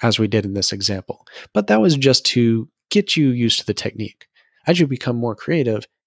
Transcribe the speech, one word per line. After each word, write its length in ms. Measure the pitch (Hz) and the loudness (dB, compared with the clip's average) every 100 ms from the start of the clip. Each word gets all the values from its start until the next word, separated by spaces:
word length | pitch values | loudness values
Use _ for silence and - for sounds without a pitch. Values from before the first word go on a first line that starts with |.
as 160 | 120 107 | 0 0
we 80 | 107 | 0
did 180 | 110 101 | 0 -2
in 80 | |
this 180 | 98 - | -4 -4
example. 540 | 98 104 95 - - _ - - | -4 -4 -6 -8 -16 _ -20 -6
But 120 | - 202 | -4 0
that 140 | 214 | 2
was 140 | 196 143 | 4 4
just 280 | 135 127 - | 4 2 0
to 420 | 123 117 113 131 _ _ | 2 2 2 -2 _ _
get 260 | 208 202 165 | 0 0 2
you 120 | 139 | 2
used 300 | 123 113 - | 2 0 0
to 60 | - | -2
the 80 | |
technique. 540 | - - 104 101 - _ _ _ _ - | -6 -6 -8 -10 -12 _ _ _ _ 0
As 120 | 175 | 2
you 60 | 147 | 2
become 300 | 131 135 120 | 0 -4 -2
more 200 | 117 104 | -4 -6
creative, 520 | - 165 120 107 - _ | -2 0 0 -2 -6 _